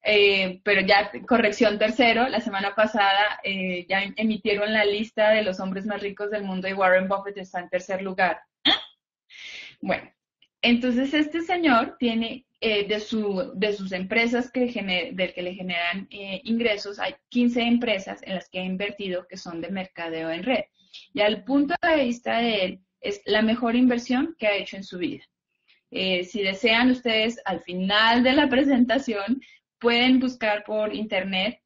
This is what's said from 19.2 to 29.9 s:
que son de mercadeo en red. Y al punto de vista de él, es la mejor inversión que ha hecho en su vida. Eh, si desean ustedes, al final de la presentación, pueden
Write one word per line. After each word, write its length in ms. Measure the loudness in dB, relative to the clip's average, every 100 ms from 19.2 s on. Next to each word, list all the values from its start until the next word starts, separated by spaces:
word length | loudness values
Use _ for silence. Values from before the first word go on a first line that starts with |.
| -8
que 80 | -16
son 240 | -12 -10
de 100 | -8
mercadeo 640 | -8 -8 -10 -8 -6 -6
en 120 | -6
red. 200 | -2 -2 -4 _ _ -20 -12
Y 60 | 0
al 240 | 0 0
punto 320 | 0 0 2 0
de 240 | 2 2 2
vista 320 | -2 -4 -2
de 240 | 0 0
él, 160 | -2 -4 _ _
es 200 | -8 -6 0
la 160 | 2
mejor 340 | 2 2 2 4
inversión 600 | 4 2 0 -2 -2 -2
que 80 | -2
ha 80 | -2
hecho 220 | -4 -12
en 60 | -12
su 120 | -6
vida. 280 | -6 -6 -16 _ _ _ _ _ _
Eh, 320 | -4 -2 -2
si 180 | -2 -4
desean 480 | -4 0 2 4 4
ustedes, 520 | 2 0 0 0 -4
al 160 | -6 -6
final 640 | -6 -4 0 4 4 6
de 80 | 4
la 160 | 4 4
presentación, 960 | 4 4 4 4 2 0 -4 -2 -4 -6 _ _ _
pueden 400 | 2